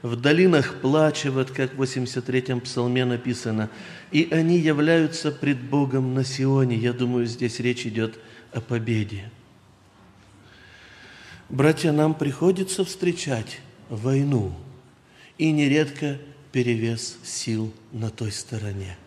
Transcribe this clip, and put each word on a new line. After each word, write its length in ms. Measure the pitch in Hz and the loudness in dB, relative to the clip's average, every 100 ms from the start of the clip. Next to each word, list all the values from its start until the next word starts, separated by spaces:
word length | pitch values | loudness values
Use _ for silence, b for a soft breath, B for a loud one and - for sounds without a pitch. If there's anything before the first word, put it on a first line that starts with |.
в 160 | 123 117 | -4 0
долинах 640 | 135 156 185 160 131 - | 4 6 6 6 2 -2
плача, 500 | 131 151 156 147 143 | 2 4 4 2 -2
вот 180 | 131 131 | -2 -2
как 240 | 135 131 | -2 -4
в 40 | 135 | -2
восемьдесят 480 | 131 131 120 127 120 | -4 -2 -4 -6 -2
третьем 340 | 127 127 123 | -2 0 -4
псалме 460 | 123 - 120 127 127 | -4 -2 0 2 0
написано, 640 | 120 127 117 117 110 107 B B B B | -2 -4 -4 -2 -2 -2 B B B B
«и 160 | 151 165 | 2 2
они 280 | 160 165 175 | 2 4 4
являются 720 | 160 147 151 165 156 160 151 | 4 2 4 4 4 0 -4
пред 300 | 143 139 135 | -2 -2 -2
Богом 520 | 120 143 139 135 131 | 0 0 2 0 0
на 120 | 131 131 | 0 -2
Сионе». 500 | - 135 135 127 117 | 0 2 4 4 2
Я 160 | 120 | 0
думаю, 340 | 123 123 123 120 | 0 0 0 -2
здесь 360 | 117 120 - | -2 -4 -2
речь 260 | 120 123 120 | -2 -2 -4
идёт 320 | 110 110 - B B B | -4 -4 -6 B B B
о 80 | - | -10
победе. 720 | - 117 113 113 101 98 104 - - _ _ _ _ _ - _ - - B B B B B B B B B B B | -4 -4 0 -2 -2 -6 -14 -20 -20 _ _ _ _ _ -20 _ -20 -20 B B B B B B B B B B B
Братья, 460 | 131 147 160 165 | 2 4 4 2
нам 220 | 151 156 156 | 4 2 2
приходится 680 | 143 135 175 190 185 - | -2 2 2 2 -2 -2
встречать 760 | 185 - 175 170 - 120 110 - - - - | -4 -2 -2 -2 -4 -4 -4 -12 -18 -20 -12
войну, 640 | 110 123 135 143 131 95 85 - - - _ B B B B | -6 0 2 2 0 0 -6 -16 -20 -20 _ B B B B
и 140 | 160 | 0
нередко 640 | 151 143 147 147 139 147 139 - - - | 2 4 4 2 -2 -6 -6 -12 -20 -4
перевес 680 | 131 120 113 113 117 - - | -2 0 0 0 -4 -8 -12
сил 480 | - - - 110 110 - - | -12 -10 -4 -4 -4 -10 -14
на 160 | 113 110 | -8 -8
той 240 | - 110 | -6 -8
стороне. 640 | - - 110 104 101 92 90 | -8 -10 -8 -8 -8 -10 -14